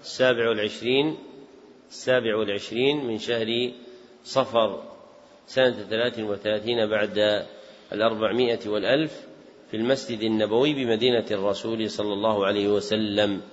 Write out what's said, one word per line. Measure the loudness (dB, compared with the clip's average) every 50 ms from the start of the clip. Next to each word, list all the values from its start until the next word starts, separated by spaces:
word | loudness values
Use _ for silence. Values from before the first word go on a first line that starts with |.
السابع | -14 -14 0 2 4 4 4 4 2 0
والعشرين، | 0 0 -2 -4 -4 -4 -2 0 2 2 2 0 -4 -6 -14 -18 -20 -20 -20 -20 -20 -20 -20 -20 -20 -20 -20 -20
السابع | -20 -8 0 0 2 2 2 0 0
والعشرين | 0 0 -2 -4 -6 -6 -6 -2 0 2 2 2 0 -2
من | -4 -4 -4
شهر | -2 -2 -2 0 0 0 0 -2 -2 -4 -6 -12 -20 -20 -20 -20 -20 -20 -20 -20 -16
صفر | -2 0 0 0 2 2 2 2 2 -2 -8 -12 -16 -18 -20 -20 -20 -20 -20 -20 -20 -20 -20 _
سنة | -4 2 2 2 2 2 -2 -6 -4
ثلاث | -2 0 0 -2 -2 -4
وثلاثين | -4 -4 -4 -2 0 -2 -2 0 0 0 0 0 2
بعد | 2 2 0 0 0 2 2 2 2 2 0 -4 -8 -14 -20 -20 -20 -20 -20 -14 -8
الأربعمائة | -2 0 2 2 2 2 0 0 2 2 2 2 0 -2 -2 -2
والألف | -2 0 2 2 2 2 2 -2 -6 -14 -18 -20 -20 -20 -20 -20 -20 -20 -16 -10
في | -4
المسجد | -2 0 0 0 0 -2 -8 -6 -2
النبوي | 0 0 2 2 2 2 2 2 4 2 2
بمدينة | 0 0 0 0 2 4 4 2 2 0 0
الرسول | -4 -2 0 -2 -2 -2 -4 -4 -2 -2 -4 -4
صلى | -4 -4 -4 -2
الله | -2 0 0 0 2 2 2
عليه | 2 2 2 2 2
وسلم. | 2 2 2 0 0 0 0 0 2 2 2 2 0 -4 -6 -12